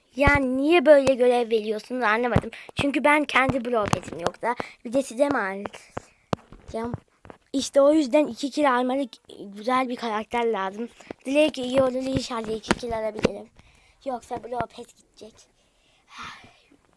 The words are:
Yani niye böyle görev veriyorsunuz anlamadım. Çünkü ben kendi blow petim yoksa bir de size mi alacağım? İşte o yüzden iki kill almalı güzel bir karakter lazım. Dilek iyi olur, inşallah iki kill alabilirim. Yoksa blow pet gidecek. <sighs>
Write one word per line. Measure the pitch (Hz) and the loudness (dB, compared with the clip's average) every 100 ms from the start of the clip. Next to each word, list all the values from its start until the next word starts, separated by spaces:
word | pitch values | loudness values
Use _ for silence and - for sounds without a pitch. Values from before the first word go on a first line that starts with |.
| _ 247 | _ 2
Yani | 277 285 262 262 | 4 4 2 0
niye | 285 349 262 | 4 4 8
böyle | 285 262 | 8 8
görev | 254 247 240 233 | 4 4 4 2
veriyorsunuz | 226 214 214 - 254 | 0 -2 -6 -6 -2
anlamadım. | 233 220 247 220 220 - - | 0 2 2 0 -2 -14 -16
Çünkü | - 285 285 | -4 -2 2
ben | 269 302 | 2 2
kendi | 285 254 262 247 | 2 2 2 0
blow | 233 240 202 185 | -2 -2 0 -2
petim | - 160 | -4 -6
yoksa | 175 - 220 240 - - | -6 -4 -4 -4 -8 -12
bir | 240 | -6
de | 247 | -4
size | 269 226 285 | -2 -2 0
mi | 269 | 0
alacağım? | 196 196 202 - - - - _ - - _ - - 226 233 226 _ _ - - _ | -4 -6 -10 -14 -16 -16 -16 _ -10 -10 _ -20 -14 -10 -8 -10 _ _ -20 -20 _
İşte | 277 254 277 | -6 0 4
o | 277 | 6
yüzden | 311 269 294 285 | 6 4 2 2
iki | 226 277 | -2 -6
kill | 294 285 | 0 2
almalı | 247 254 262 262 - - - | 2 0 -2 -4 -10 -20 -18
güzel | 202 202 214 254 262 | -18 -10 -2 -2 -2
bir | 247 | -4
karakter | 233 214 214 240 | -4 -6 -4 -2
lazım. | 233 208 190 202 233 - - - | -2 -2 -4 -6 -12 -14 -18 -12
Dilek | 254 285 311 - | -2 2 2 2
iyi | 247 262 | -2 0
olur, | 262 | 0
inşallah | 247 262 262 240 247 220 220 | 0 -2 -4 -4 -8 -6 -8
iki | - | -6
kill | - 240 226 | -6 -6 -6
alabilirim. | 220 214 208 202 220 _ - _ _ _ | -6 -2 -4 -4 -16 _ -20 _ _ _
Yoksa | 262 247 - 240 | -10 -10 -10 -14
blow | 226 247 226 - | -10 -6 -8 -10
pet | 233 _ | -20 _
gidecek. | _ - 214 _ _ _ _ _ _ _ _ | _ -20 -20 _ _ _ _ _ _ _ _
<sighs> | - - - - _ _ _ _ | -18 -16 -18 -20 _ _ _ _